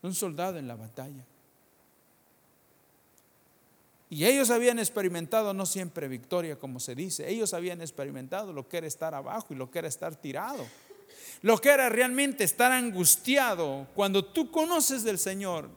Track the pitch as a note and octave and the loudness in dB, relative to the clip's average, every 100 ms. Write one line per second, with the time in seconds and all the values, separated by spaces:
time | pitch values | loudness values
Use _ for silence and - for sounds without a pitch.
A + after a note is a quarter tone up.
0 | F3+ F3+ G3 D3+ F3+ F3 C3 A#2 A2+ - | -4 -4 -4 -4 -4 -4 -10 -10 -14 -14
1 | D#3 C#3 C3 _ _ _ _ _ _ _ | -14 -14 -20 _ _ _ _ _ _ _
2 | _ _ _ _ _ _ _ _ _ _ | _ _ _ _ _ _ _ _ _ _
3 | _ _ _ _ _ _ _ _ _ _ | _ _ _ _ _ _ _ _ _ _
4 | _ D#3 F3 C#4 B3 A#3 B3 A#3 G#3+ - | _ 0 4 4 4 4 4 2 -2 0
5 | F#3+ F3 E3 A3 G#3+ F#3+ F#3+ F#3+ F3+ D#3 | -2 -2 0 0 0 -2 -4 -4 -6 -6
6 | C#3+ B2+ B2 F3+ E3+ D3 C#3 B2+ B2 B2+ | -6 -8 -4 -4 -4 -8 -10 -10 -10 -8
7 | F#3 - D3+ A3 G#3+ F3 F3 F3 E3 - | -6 -6 -4 -2 -2 -4 -6 -8 -12 -10
8 | C#3 C#3 C3 F#3 G#3 D3+ C3 F3 D#3+ - | -10 -10 -8 -8 -8 -10 -8 -8 -8 -8
9 | D#3+ D3 C#3 A3 - F#3 B2+ E3+ D#3+ - | -8 -8 -8 -10 -10 -10 -8 -8 -8 -8
10 | E3 D#3 D3+ C3+ G#3+ C#4 A#2+ - - - | -10 -10 -10 -8 -8 -8 -12 -16 -20 -20
11 | - - - - G#3+ A3 C#4 C#4+ B3+ A3 | -20 -20 -20 -4 4 6 8 6 6 4
12 | B3+ B3+ C#4+ B3+ F#3+ - B3 B3+ A#3+ F#3 | 2 4 0 2 0 4 4 4 0 2
13 | E3+ - - C#4 B3+ F#3 D#3 C3+ C3+ - | 4 4 4 4 4 2 -2 -4 -8 0
14 | G3 G3 F#3+ - D#4+ E4 D#4+ F4 C4+ C4+ | 2 2 2 0 0 2 2 2 2 0
15 | A3 G3 G3 F#3+ G3 E3+ D3 | -2 -2 -2 -4 -4 -4 -6